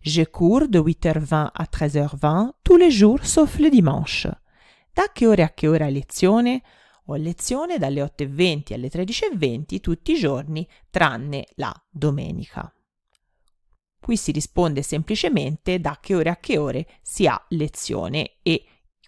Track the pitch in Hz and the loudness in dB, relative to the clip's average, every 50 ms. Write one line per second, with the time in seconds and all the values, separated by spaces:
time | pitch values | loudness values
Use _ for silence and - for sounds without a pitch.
0 | - 156 151 170 160 - - - 175 175 220 269 302 269 202 170 151 165 160 - | -6 -2 0 0 0 0 0 2 2 4 4 4 2 4 4 2 4 2 0 0
1 | - 165 156 156 151 131 165 151 151 - - - 160 - - - 156 151 143 147 | 0 0 0 0 -2 -2 -2 -2 -2 -4 -6 -8 -10 -8 -4 -4 -2 -2 0 0
2 | 143 147 - 139 - 151 156 185 220 262 - _ - - 359 339 359 339 262 196 | -2 -2 -4 -2 0 0 2 2 0 -2 -4 _ 4 6 8 8 8 6 6 6
3 | 208 208 247 285 - - - 320 302 285 - - 294 320 285 233 170 139 - - | 6 6 6 4 -2 0 2 2 2 2 2 2 4 6 6 6 6 4 2 -2
4 | 151 - - - - - - - _ _ _ _ _ _ _ _ _ _ - 359 | -4 -6 -6 -6 -6 -6 -8 -10 _ _ _ _ _ _ _ _ _ _ -2 -2
5 | 392 415 - - 233 220 214 185 160 156 - - - 151 160 156 156 143 139 139 | -2 -2 0 2 4 4 6 4 4 0 0 -2 0 2 2 2 0 -2 -4 -6
6 | 135 - - - 180 185 214 233 240 240 254 254 _ _ _ _ _ _ _ _ | -6 -8 -4 0 2 4 4 4 2 2 0 -4 _ _ _ _ _ _ _ _
7 | - - 147 139 156 170 170 - - - 247 277 320 349 349 240 156 135 139 147 | -12 -10 -8 -6 -6 -6 -6 -6 -6 -6 -4 -4 -4 -4 -4 -4 -2 -2 -2 -4
8 | 143 143 - - 147 135 135 151 180 180 156 147 143 - 104 120 123 135 - 165 | -6 -6 -6 -8 -10 -6 0 0 2 2 0 -2 -6 -10 -10 -10 -10 -8 -6 -6
9 | 185 196 240 - 440 415 285 180 156 127 117 131 151 - 185 196 - 175 165 - | -6 -6 -6 -4 -4 -4 -2 -2 -2 -2 -2 -4 -8 -8 -8 -6 -4 -4 -6 -4
10 | - - 320 311 196 143 139 127 143 151 156 156 160 _ _ _ _ _ - 185 | -2 -2 -2 0 0 -2 -2 -4 -6 -8 -8 -8 -8 _ _ _ _ _ -2 0
11 | 170 143 120 113 135 147 143 135 - _ _ - 139 - - - _ _ - 147 | 0 0 0 -4 -8 -8 -8 -8 -10 _ _ -10 -8 -8 -10 -12 _ _ -8 -4
12 | 143 151 139 147 - 160 - - - - - - - - _ _ _ _ _ _ | -2 -2 -2 -2 -6 -8 -10 -10 -12 -12 -12 -14 -14 -14 _ _ _ _ _ _
13 | _ _ _ _ _ _ _ _ _ _ _ _ _ _ _ _ _ _ _ _ | _ _ _ _ _ _ _ _ _ _ _ _ _ _ _ _ _ _ _ _
14 | - - 233 202 - - 151 151 - - - 185 175 160 143 139 139 - 147 151 | -4 -4 -4 -2 -2 -4 -4 -4 -4 -4 -2 0 0 0 0 -4 -6 -4 -4 -6
15 | 156 - 214 214 - 349 269 156 - 135 156 - - 185 180 180 160 156 151 - | -4 -4 -4 -2 -2 0 0 0 -2 -2 -6 -6 -4 -4 -4 -2 -4 -6 -8 -8
16 | - - 196 175 156 165 175 - - - 240 151 147 131 120 131 160 - _ _ | -4 -2 -2 0 0 -2 -2 -4 -4 -2 -2 -2 -2 -2 -4 -6 -8 -10 _ _
17 | - - - - 190 - 104 - _ - 175 156 151 156 - - - - 110 98 | -18 -10 -2 0 2 2 2 0 _ -6 -4 -4 -4 -4 -6 -10 -8 -6 -6 -6
18 | 82 90 135 156 - - _ _ - 175 165 - - _ _ _ _ _ _ _ | -6 -4 -4 -4 -6 -6 _ _ -2 -2 -2 -2 -4 _ _ _ _ _ _ _
19 | _ | _